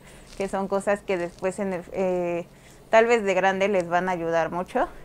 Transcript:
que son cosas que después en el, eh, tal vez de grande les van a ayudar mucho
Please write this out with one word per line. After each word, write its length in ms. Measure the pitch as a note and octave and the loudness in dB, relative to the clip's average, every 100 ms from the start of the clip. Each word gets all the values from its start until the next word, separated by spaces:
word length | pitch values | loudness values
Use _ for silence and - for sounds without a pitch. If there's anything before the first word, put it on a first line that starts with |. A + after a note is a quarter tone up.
| - - - - | -10 -20 -14 -8
que 120 | G3 | -6
son 180 | F#3+ G3 | -4 -2
cosas 320 | G3 G3+ G3+ | -2 0 -2
que 160 | - F#3 | -2 -4
después 400 | E3+ - F#3+ F#3 | -4 -4 -6 -4
en 140 | G3 | -4
el, 80 | F3+ F3+ | -6 -6
eh, 540 | - F#3+ F3+ F3 E3+ F3 - - - - | -2 0 0 0 -4 -6 -14 -20 -20 2
tal 160 | A3+ A#3 | 4 6
vez 160 | A#3+ | 4
de 100 | G3 | 2
grande 340 | F#3 F#3+ F#3+ G3 | 2 2 2 2
les 200 | G3 E3+ | 2 2
van 200 | F3 F3+ | 0 0
a 40 | |
ayudar 380 | F3+ E3 E3 D#3+ | -2 0 0 0
mucho 380 | F3 F3+ B3 E4 - | -2 -4 -2 -2 -4